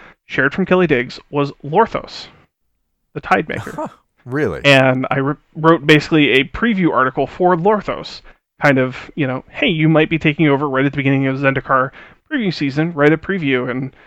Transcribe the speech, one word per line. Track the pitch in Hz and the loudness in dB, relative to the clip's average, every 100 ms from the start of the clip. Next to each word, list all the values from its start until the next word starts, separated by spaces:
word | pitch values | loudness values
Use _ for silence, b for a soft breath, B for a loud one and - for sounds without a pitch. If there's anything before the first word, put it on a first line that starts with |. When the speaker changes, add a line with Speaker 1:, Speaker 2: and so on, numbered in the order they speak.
| B _ - | B _ -8
Speaker 1:
shared | - 135 | -2 0
from | - 185 | 0 2
Kelly | 185 170 | 2 4
Diggs, | 127 123 - - | 2 -2 -10 -8
was | 143 139 - | -4 -4 -6
Lorthos, | 143 170 220 - - - - _ _ _ _ _ _ _ _ | -2 0 0 -2 -10 -16 -18 _ _ _ _ _ _ _ _
the | 151 | -10
Tidemaker. | - 202 160 - - - | -2 -2 -2 -8 -10 -10
Speaker 2:
Huh, | 311 - _ _ 123 | -12 -14 _ _ -8
really? | 135 127 131 139 | -4 -2 0 2
Speaker 1:
And | 135 131 131 127 | 4 4 0 -2
I | 139 | -2
re-, | 135 151 _ - | -4 -6 _ 0
wrote | 156 165 143 | 2 4 4
basically | 151 - 165 139 | 2 4 2 4
a | 131 | 2
preview | 139 - 233 196 165 | 0 -2 -2 0 0
article | 117 131 147 135 | 2 0 -2 -4
for | - 180 175 | 0 0 2
Lorthos, | 190 214 - 78 - - b b _ - | 2 0 -2 -8 -10 -16 b b _ -2
kind | 147 135 | 2 2
of, | 127 123 - - | 0 -4 -10 -6
you | 131 | -4
know, | 127 - | -6 -10
"Hey, | - 285 | -4 -2
you | 160 160 | 2 4
might | 156 156 | 4 2
be | 160 | 0
taking | 160 143 151 | 0 2 2
over | 139 147 | 2 0
right | 131 139 | -2 -2
at | |
the | 143 | 0
beginning | 131 135 135 | 0 0 0
of | 135 | -2
Zendikar | 139 135 - 135 135 B B B - | -2 -2 0 0 0 B B B -8
preview | 302 202 | -4 -4
season, | - 143 139 165 | -2 -4 -2 -2
write | 156 147 | 2 2
a | 156 | 2
preview." | - 190 143 131 123 | -2 -4 -2 -2 -2
And, | 127 131 b | -6 -8 b